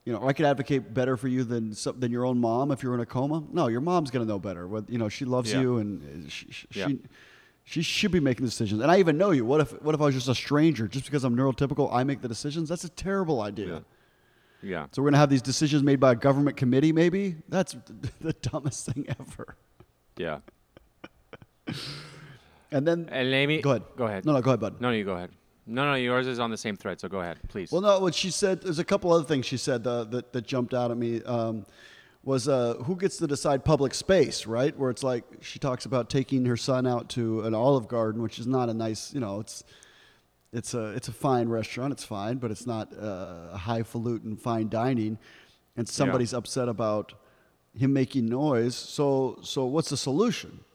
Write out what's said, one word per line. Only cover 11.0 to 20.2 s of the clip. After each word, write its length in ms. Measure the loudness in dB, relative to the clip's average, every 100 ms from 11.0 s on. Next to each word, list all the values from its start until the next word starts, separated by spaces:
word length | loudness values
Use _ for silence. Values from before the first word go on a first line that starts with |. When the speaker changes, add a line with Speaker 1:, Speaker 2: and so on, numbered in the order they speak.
| -4
Speaker 1:
because 180 | -2
I'm 100 | 2
neurotypical, 540 | 2 2 2 0 2 2
I 140 | 2
make 160 | 0 -2
the 80 | -4
decisions? 400 | -6 -6 -4 -4
That's 160 | -4
a 60 | -6
terrible 500 | -8 -4 -2 0 0
idea. 260 | -2 -4 -6
Speaker 2:
Yeah. 140 | -8 -10 _ _ _ _ _ _ _
Yeah. 240 | -6 -6 -4
Speaker 1:
So 80 | 0
we're 60 | 4
gonna 80 | 6
have 120 | 6
these 100 | 4
decisions 400 | 2 0 2 4
made 180 | 4 6
by 120 | 6
a 40 | 6
government 420 | 4 4 2 2
committee, 340 | 2 4 4
maybe? 440 | 4 4 2 -2 -6 -4
That's 260 | -2 -2 -6 -16 -12
<laughs> 220 | -12 -6
the 140 | -6
dumbest 500 | -4 -6 -4 -4 -6 -6
thing 140 | -6 -6 -8
ever. 380 | -10 -14 -16 -18 _ _ -20 _ _
Speaker 2:
Yeah. 220 | -8